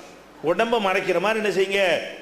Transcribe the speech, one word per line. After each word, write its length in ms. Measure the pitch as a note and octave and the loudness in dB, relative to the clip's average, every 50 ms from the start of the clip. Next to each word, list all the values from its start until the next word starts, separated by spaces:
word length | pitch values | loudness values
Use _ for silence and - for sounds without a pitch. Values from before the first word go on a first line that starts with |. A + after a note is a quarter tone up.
| - - - - - - - - - | -20 -20 -20 -20 -20 -20 -18 -4 -2
உடம்ப 360 | D3+ F3 F#3 A3+ A#3 A#3+ A#3 | -2 0 2 2 0 0 0
மறைக்கிற 400 | G3+ F#3+ F#3 G3 D#3 - F3 E3+ | 2 2 0 0 0 0 0 2
மாதிரி 240 | F3+ G#3+ A3 A3 G#3 | 2 0 0 0 -2
என்ன 60 | G#3 | 0
செய்யுங்க? 500 | F3 F#3 G3 F#3+ G3 G3 G3 F3+ D#3 A#2+ - - - - | 0 0 0 0 2 0 2 2 2 0 -2 -8 -12 -14